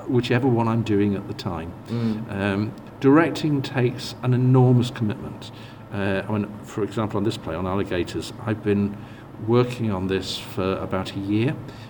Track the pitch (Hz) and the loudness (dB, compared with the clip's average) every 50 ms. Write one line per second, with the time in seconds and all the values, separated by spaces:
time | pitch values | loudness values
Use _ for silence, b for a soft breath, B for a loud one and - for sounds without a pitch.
0 | - - 135 120 113 - 123 117 127 135 120 113 117 113 113 117 107 107 104 101 | -4 0 2 2 2 4 2 2 4 4 4 4 4 2 2 2 2 2 2 4
1 | 104 104 98 95 95 - 101 - - 101 87 80 80 85 87 - - - 113 117 | 4 4 2 0 -4 -6 -10 -8 -6 -6 -6 -4 -6 -8 -10 -12 -8 -6 -4 -2
2 | 117 113 107 107 110 110 101 98 98 101 98 101 107 113 - - - - - - | 0 0 -2 -2 -4 -6 -4 -2 0 0 2 0 0 -2 -4 -8 -14 -18 -6 2
3 | - 135 139 160 170 147 - - - 156 147 139 131 - - 131 123 120 117 - | 6 6 8 8 6 4 2 0 0 0 0 0 0 -2 0 0 0 0 0 -2
4 | - - - - - 123 127 120 127 127 131 131 127 127 127 123 120 123 - - | -8 -10 -10 -4 0 2 2 4 6 6 8 8 8 8 8 6 4 2 0 -2
5 | 117 107 - - - 110 - - - - B B B B B B B - - 101 | -2 -2 -2 -4 -8 -10 -10 -12 -14 -16 B B B B B B B -10 -6 -2
6 | 98 98 95 95 95 107 110 104 101 - - - - - - 113 101 98 - 120 | 0 0 0 0 0 0 0 -2 -2 -2 -6 -10 -14 -8 -4 -2 -2 -2 0 -2
7 | 107 104 - 104 101 113 113 - - - 80 85 95 92 92 101 98 - 92 90 | -2 0 0 0 0 0 -2 -2 -4 -6 -4 -4 -2 -2 0 -2 -2 0 0 -2
8 | 87 - - 85 80 - - - - 110 110 110 - 104 101 101 101 101 104 B | -2 -2 -4 -6 -8 -8 -10 -8 -4 -4 -4 -2 0 2 2 2 2 0 -2 B
9 | B B B B B B - - 113 107 117 123 123 123 123 - 113 110 101 92 | B B B B B B -14 -6 0 2 4 4 4 2 0 -2 -2 -2 0 -2
10 | 95 92 95 92 90 - - - - - - 101 92 95 95 - 95 92 101 92 | 0 0 0 -2 -2 -4 -6 -8 -10 -8 -4 -2 0 0 0 -2 -4 -4 -4 -4
11 | 95 - - 98 98 101 104 107 110 139 156 - B B B B B B | -4 -4 -6 -6 -2 0 2 2 2 0 0 -4 B B B B B B